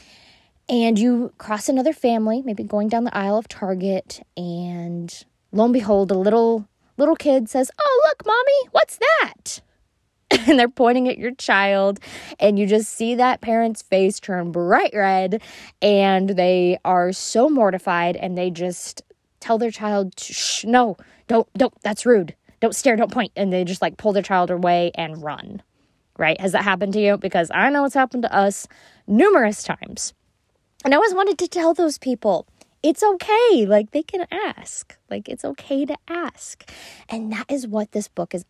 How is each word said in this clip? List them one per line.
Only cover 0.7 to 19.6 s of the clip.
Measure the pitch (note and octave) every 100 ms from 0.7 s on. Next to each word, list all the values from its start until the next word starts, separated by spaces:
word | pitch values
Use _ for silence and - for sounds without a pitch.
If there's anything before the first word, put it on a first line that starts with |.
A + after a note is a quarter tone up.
| A#3+ A3+ G#3+
you | A#3+ A#3+ B3 _
cross | - G#3+ -
another | C4 B3+
family, | D#4 B3 A#3 A3 A#3
maybe | C4 G#3
going | G#3 G#3 G#3+
down | A#3
the | A#3+ -
aisle | G3 G#3+
of | G#3+
Target, | - G3 F#3 F#3+ F#3+ - - - -
and | F3 E3+ F3 F3 E3+ F3 E3+ - - _ _
lo | G3 A#3
and |
behold, | B3 G#3 G3+ G3
a | F#3+
little, | G3 A3+ A3+ A3+ G#3 _ _ -
little | D4 D#4+
kid | D4 C4 A3+
says, | C4+ C4 -
"Oh, | D5 B4+ D#5
look, | D5 -
Mommy, | A4+ C5 C#5 B4+
what's | - - -
that?" | B4+ D#5+ - - - - _ _ _ _ _ _ _
<laughs> | B3 A3+
And | C#4+
they're | A#3+
pointing | - A#3+ B3 B3+
at | -
your | A#3 C4
child, | - G3+ G3 G3 G3 G3+ - - - -
and | G3+ G3+
you | G3+
just | G#3+ G#3+
see | - A3+ A#3+
that | B3 B3
parent's | - A3+ A#3 A3
face | - F#3+ F#3+ -
turn | - F3+ F3
bright | E3 F3 B3 F#4+
red, | G#3+ G3 F#3+ F#3+ G#3+ - - - _
and | G#3 G3+ G3 F#3+ F#3+
they | F#3 F3+ F#3 F3+ F3+ -
are | F3+ F3+
so | F#3 - A3 C#4
mortified, | C#4+ G#3 F3+ - F3 F3 F3+
and | F#3+ F3+
they | F3+
just | D#3+ F3+ F3 - - _ _ _ _
tell | -
their | A3+